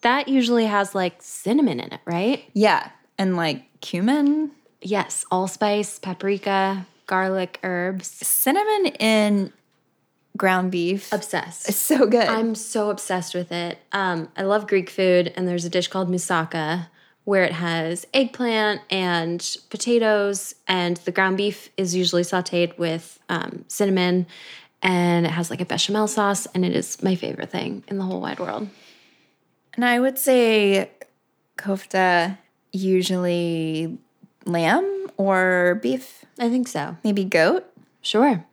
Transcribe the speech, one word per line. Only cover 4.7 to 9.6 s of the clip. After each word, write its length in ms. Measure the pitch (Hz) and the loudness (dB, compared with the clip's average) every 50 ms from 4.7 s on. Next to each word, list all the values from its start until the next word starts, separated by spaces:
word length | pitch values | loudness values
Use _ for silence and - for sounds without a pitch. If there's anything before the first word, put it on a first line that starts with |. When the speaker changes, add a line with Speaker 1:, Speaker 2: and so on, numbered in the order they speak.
| _ _ | _ _
Speaker 1:
Yes. 440 | - 185 208 202 190 - - - - - | -8 -4 -2 -2 -2 -2 -4 -8 -4 -2
Allspice, 680 | - 185 185 190 - - - 208 208 208 208 - - - | 0 0 0 -2 -2 -2 0 0 0 0 -2 -4 -8 -12
paprika, 880 | - 185 185 - - 196 202 196 - 208 196 196 190 190 196 196 185 _ _ _ _ - | -10 -10 -8 -4 -2 -2 -2 -2 -2 0 0 2 2 0 -2 -4 -8 _ _ _ _ -4
garlic, 520 | 196 185 190 190 190 190 185 180 - - - | -2 0 0 0 0 -2 -4 -4 -8 -8 -6
herbs. 440 | 185 180 175 175 185 190 185 - - | -4 -2 -2 -2 -2 -4 -6 -8 -10
Speaker 2:
Cinnamon 800 | - - - - - - - 262 285 381 415 427 427 415 381 - - - | -14 -8 -4 -2 -2 0 2 2 2 2 2 2 2 2 0 0 -2 0
in 520 | 214 220 220 220 214 208 208 202 190 - _ _ | 2 2 4 4 4 4 2 2 0 -2 _ _